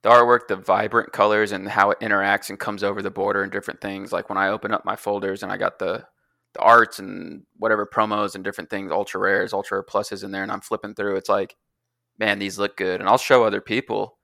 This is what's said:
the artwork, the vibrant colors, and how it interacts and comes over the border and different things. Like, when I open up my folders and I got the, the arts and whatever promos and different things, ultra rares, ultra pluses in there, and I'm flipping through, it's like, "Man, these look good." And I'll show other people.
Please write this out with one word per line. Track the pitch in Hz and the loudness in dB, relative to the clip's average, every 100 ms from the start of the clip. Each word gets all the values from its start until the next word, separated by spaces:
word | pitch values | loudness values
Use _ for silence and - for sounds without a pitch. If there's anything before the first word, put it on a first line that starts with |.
the | - | 8
artwork, | 120 120 120 - | 8 8 4 2
the | 95 | -6
vibrant | 92 92 107 113 - | 0 0 2 0 -2
colors, | - 104 107 104 | 2 4 4 2
and | 98 98 | -2 -4
how | 98 101 | 2 2
it | - | 2
interacts | 113 101 98 101 - | 0 2 2 0 -2
and | 95 | -8
comes | - 104 | -8 -4
over | 101 98 | -4 -2
the | 98 | -6
border | 98 98 98 | -2 -2 0
and | 98 | -2
different | 98 - - | -4 -8 -10
things. | 101 98 98 | -8 -10 -6
Like, | 87 - | -6 -4
when | 95 | 0
I | 98 | 0
open | 104 101 | 0 -2
up | 104 | -4
my | - - | -4 -6
folders | - 101 98 98 | -4 -4 -4 -6
and | 95 | -8
I | 98 | -2
got | 98 - | -2 -2
the, | 90 101 - _ _ _ _ | -4 -4 -10 _ _ _ _
the | - | 0
arts | - 117 113 - | 6 6 6 -2
and | 98 98 87 - _ _ | -12 -12 -12 -16 _ _
whatever | 110 107 104 | 0 0 -2
promos | - 107 104 104 | -2 -2 0 -4
and | 98 | -6
different | 95 98 - | -10 -10 -10
things, | 101 95 | -10 -6
ultra | 95 101 92 | -6 -4 -4
rares, | 98 95 - | 0 0 -2
ultra | 98 - 98 | -6 -4 -8
pluses | 95 101 107 98 | -4 -4 -4 -10
in | 98 | -10
there, | 98 | -8
and | 98 | -8
I'm | 104 | -8
flipping | - 110 104 | -8 -8 -8
through, | 104 104 95 | -6 -4 -4
it's | - | 0
like, | 101 95 - _ _ _ _ _ _ | -2 -2 -10 _ _ _ _ _ _
"Man, | 110 101 | -2 0
these | 98 92 | -4 -4
look | 101 - | -4 -2
good." | 98 92 | -4 -2
And | 95 | 2
I'll | 123 | 2
show | - 131 | 6 4
other | 110 101 | 4 0
people. | - 107 - 104 101 _ | -2 -4 -2 -4 -4 _